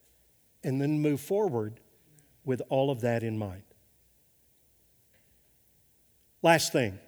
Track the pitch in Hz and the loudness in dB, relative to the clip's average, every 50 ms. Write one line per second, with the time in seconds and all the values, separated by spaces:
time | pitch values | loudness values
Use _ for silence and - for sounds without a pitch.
0 | _ _ _ _ _ _ _ _ _ _ _ _ - 143 131 135 139 147 151 151 | _ _ _ _ _ _ _ _ _ _ _ _ -4 -4 -2 0 0 0 0 0
1 | 151 151 147 135 - - 196 202 214 196 131 117 107 107 113 - - _ _ _ | 0 0 0 -2 -2 -2 -2 0 0 0 -2 -2 -4 -4 -8 -12 -20 _ _ _
2 | _ _ _ - _ _ _ _ _ - 131 113 - - 147 135 135 139 135 117 | _ _ _ -20 _ _ _ _ _ -4 -4 -4 -4 -2 0 0 0 0 0 -2
3 | 113 120 117 117 113 113 110 110 107 98 90 90 - _ _ _ _ _ _ _ | -2 -2 0 0 -2 -4 -4 -4 -6 -6 -8 -12 -16 _ _ _ _ _ _ _
4 | _ _ _ _ _ _ _ _ _ _ _ _ _ _ _ _ _ _ _ _ | _ _ _ _ _ _ _ _ _ _ _ _ _ _ _ _ _ _ _ _
5 | _ _ _ _ _ _ _ _ _ _ _ _ _ _ _ _ _ _ _ _ | _ _ _ _ _ _ _ _ _ _ _ _ _ _ _ _ _ _ _ _
6 | _ _ _ _ _ _ _ _ - 170 165 156 - - - 156 127 104 92 101 | _ _ _ _ _ _ _ _ 4 6 6 6 4 2 0 0 0 0 -2 -6
7 | - | -14